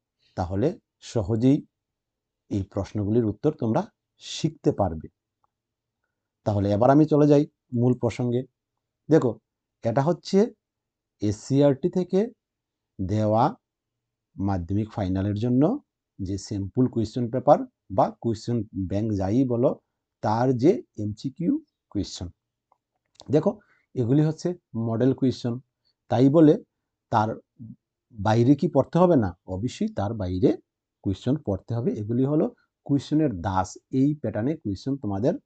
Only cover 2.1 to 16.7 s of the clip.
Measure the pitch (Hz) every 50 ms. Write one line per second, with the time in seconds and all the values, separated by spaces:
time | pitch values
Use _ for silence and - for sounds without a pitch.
2.1 | _ _ _ _ _ _ _ - 110 101 95 - - 101 95 - - 107 101 101
3.1 | 110 123 113 104 104 - - 147 - - 127 110 113 165 208 - _ _ _ _
4.1 | _ _ - - - - - 151 - - - 151 - - 101 85 80 78 - -
5.1 | _ _ _ _ _ _ _ _ _ _ _ _ _ _ _ _ _ _ _ _
6.1 | _ _ _ _ _ _ - 107 101 101 98 101 104 101 120 131 139 151 156 151
7.1 | 156 143 151 147 147 143 151 - _ _ _ _ 123 117 120 127 127 127 120 113
8.1 | - - 123 120 120 127 127 - _ _ _ _ _ _ _ _ _ _ _ -
9.1 | 151 156 131 117 104 - _ _ _ _ _ _ _ _ - 117 107 139 139 170
10.1 | 175 - - - 196 190 220 - - _ _ _ _ _ _ _ _ _ _ _
11.1 | _ - 104 107 104 - - - 131 139 143 143 135 139 - 180 - 185 180 -
12.1 | 190 185 220 262 - _ _ _ _ _ _ _ _ _ _ _ _ - 95 90
13.1 | 107 107 107 107 107 113 131 175 247 - _ _ _ _ _ _ _ _ _ _
14.1 | _ _ _ _ _ - 98 101 98 92 85 85 98 107 110 107 - 117 98 92
15.1 | 92 95 98 104 104 104 117 123 123 131 147 185 262 294 - _ _ _ _ _
16.1 | _ - 98 90 101 98 - - 104 98 98 92